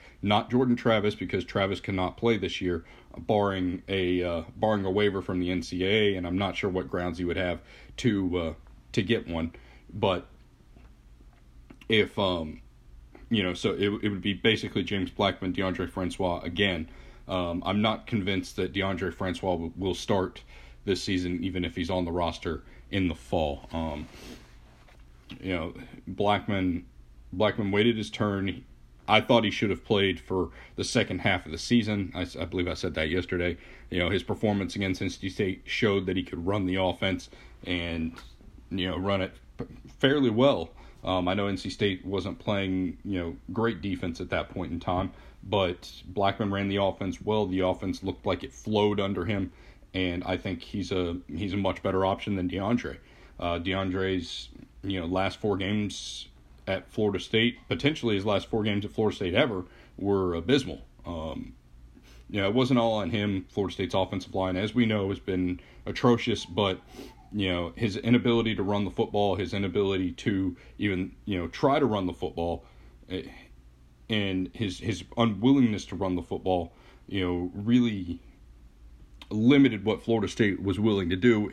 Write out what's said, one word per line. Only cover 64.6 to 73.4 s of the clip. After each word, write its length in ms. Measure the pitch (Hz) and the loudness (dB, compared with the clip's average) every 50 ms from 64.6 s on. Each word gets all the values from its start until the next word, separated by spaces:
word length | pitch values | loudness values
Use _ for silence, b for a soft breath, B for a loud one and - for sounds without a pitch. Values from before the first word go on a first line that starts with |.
| 107 104 110 | -2 0 2
we 100 | 123 117 | 2 4
know, 240 | 110 107 104 98 98 | 4 4 2 0 0
has 100 | 98 - | -2 -4
been 420 | - 98 95 90 90 90 87 - B B B B B | -4 -2 0 0 0 0 -2 -6 B B B B B
atrocious, 580 | 98 95 - - 123 120 113 - 120 104 - - | -8 -4 2 4 4 4 4 2 0 -2 -2 -4
but, 360 | - 90 107 101 95 92 - - B B B B B B B B B | -4 0 2 2 2 0 -2 -6 B B B B B B B B B
you 160 | 101 104 98 92 | -4 -2 0 0
know, 240 | 87 87 87 82 - | 0 -2 -2 -4 -4
his 200 | - 120 104 95 | -2 -2 -2 -2
inability 580 | 104 - 113 120 117 95 120 117 117 113 113 104 | 0 2 4 4 6 6 4 4 4 2 2 0
to 60 | 98 | 0
run 220 | 98 98 104 104 101 | 0 0 0 0 0
the 60 | 90 | -2
football, 460 | - - 110 - - 104 104 101 92 | 0 -2 -2 0 2 2 2 2 2
his 180 | 95 95 85 - | 0 -2 -2 -2
inability 580 | 98 101 92 85 104 98 98 98 92 92 87 | -2 -2 0 2 2 2 2 2 0 0 -2
to 440 | 85 - - 117 101 95 95 90 85 B B B B B | -4 -4 -2 0 0 0 0 -2 -4 B B B B B
even, 340 | 104 101 92 90 95 92 - - - | -2 0 0 0 -2 -4 -8 -10 -6
you 140 | 107 98 87 | -4 -4 -2
know, 100 | 85 82 | -4 -4
try 300 | - - 156 135 139 156 | -2 2 2 4 4 4
to 80 | 143 | 4
run 200 | 113 107 101 92 | 4 2 2 0
the 60 | 87 | -2
football, 520 | 82 - 90 76 - 82 85 87 85 - b b b b b b b b b - | -4 -4 -6 -6 -4 -4 -2 -2 -4 -6 b b b b b b b b b -10
eh, 140 | - - - - B B | -8 -8 -8 -10 B B